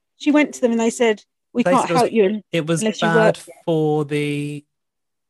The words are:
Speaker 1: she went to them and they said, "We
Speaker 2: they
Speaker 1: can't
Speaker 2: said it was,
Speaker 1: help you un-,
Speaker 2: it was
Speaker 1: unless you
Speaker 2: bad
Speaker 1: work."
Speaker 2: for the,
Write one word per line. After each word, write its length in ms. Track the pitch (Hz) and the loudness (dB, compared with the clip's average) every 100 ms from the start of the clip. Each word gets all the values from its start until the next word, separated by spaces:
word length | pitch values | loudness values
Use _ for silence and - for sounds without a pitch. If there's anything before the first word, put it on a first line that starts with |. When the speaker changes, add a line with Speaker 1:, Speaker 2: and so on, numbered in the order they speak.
| _ _ | _ _
Speaker 1:
she 160 | 302 | 0
went 220 | 294 277 | 2 0
to 60 | - | -2
them 120 | 240 | -2
and 80 | 226 | 0
they 100 | 226 | -2
said, 340 | - 240 214 _ _ _ | 0 0 0 _ _ _
"We 100 | 240 | -2
Speaker 2:
they 80 | - | 2
Speaker 1:
can't 120 | 254 | 2
Speaker 2:
said 80 | - | 2
it 20 | |
was, 80 | 254 | 0
Speaker 1:
help 100 | 226 | 2
you 120 | 226 | 2
un-, 180 | 190 214 - | 2 0 -4
Speaker 2:
it 160 | 170 156 | -4 -2
was 160 | 165 | -2
Speaker 1:
unless 180 | 220 214 | -2 -2
you 60 | 165 | 0
Speaker 2:
bad 280 | 165 165 165 | 2 2 0
Speaker 1:
work." 80 | - - | -8 -10
Speaker 2:
for 400 | - 160 151 151 | -4 0 0 0
the, 600 | 143 147 147 147 147 147 - _ _ _ _ _ | -2 -4 -2 -4 -8 -10 -16 _ _ _ _ _